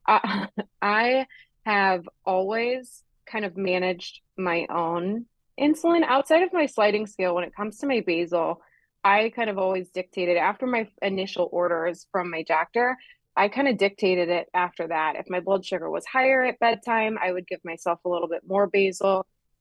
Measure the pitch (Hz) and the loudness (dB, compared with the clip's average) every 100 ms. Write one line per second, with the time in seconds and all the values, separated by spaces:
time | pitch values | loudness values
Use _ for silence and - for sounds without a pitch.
0 | - - 208 202 196 - - _ 202 214 | 4 4 2 -2 -4 -8 -10 _ 0 2
1 | 240 262 262 - _ _ 220 202 196 185 | 2 0 -2 -10 _ _ -2 2 2 2
2 | 170 - 190 185 190 226 240 254 247 - | -2 -8 -2 0 0 -2 -2 -4 -6 -20
3 | _ _ - 220 202 175 190 180 185 180 | _ _ -10 -6 -6 -4 -2 0 0 -2
4 | - - _ - 180 170 - 170 165 170 | -8 -18 _ -6 -2 -2 -2 -2 -2 -2
5 | 180 226 240 _ _ - 294 311 339 339 | -2 -4 -8 _ _ 0 0 2 2 2
6 | 285 269 - 320 349 349 294 - 208 208 | 4 0 4 4 4 0 0 2 2 2
7 | 208 - 180 175 175 - 208 - 285 240 | -4 -2 -2 0 -4 -6 -8 -6 -2 0
8 | 180 165 170 175 160 170 _ _ _ _ | 0 -2 0 0 -2 -4 _ _ _ _
9 | 196 208 220 240 220 196 190 185 180 185 | 2 4 2 -2 -4 -2 -2 -2 -4 -10
10 | 180 190 175 170 175 208 254 240 214 _ | -8 -4 0 2 0 -2 -2 -2 -4 _
11 | 202 190 196 - 175 175 175 165 170 175 | -4 -2 -4 -4 -2 0 0 0 -2 -6
12 | - 196 175 165 160 160 165 233 247 254 | -6 -4 -4 -6 -2 -2 0 0 0 -2
13 | - _ _ - 202 247 277 196 196 196 | -12 _ _ 0 0 2 0 2 0 2
14 | 190 180 170 175 - 180 180 - 165 160 | 0 2 0 -2 -2 -2 -2 -4 -4 -2
15 | 156 143 - 180 175 196 - 180 165 165 | -2 -4 -6 -6 -2 -2 -2 -6 -4 -6
16 | - 262 262 262 254 247 233 220 240 226 | -2 2 4 4 0 0 0 0 0 0
17 | 220 220 185 180 175 180 170 165 180 170 | 0 -2 -4 -4 -6 -10 -10 -6 -4 -2
18 | 180 175 170 170 180 196 202 202 196 175 | -2 -2 -2 -6 -2 0 2 2 2 2
19 | 196 190 - _ _ _ | 0 0 -2 _ _ _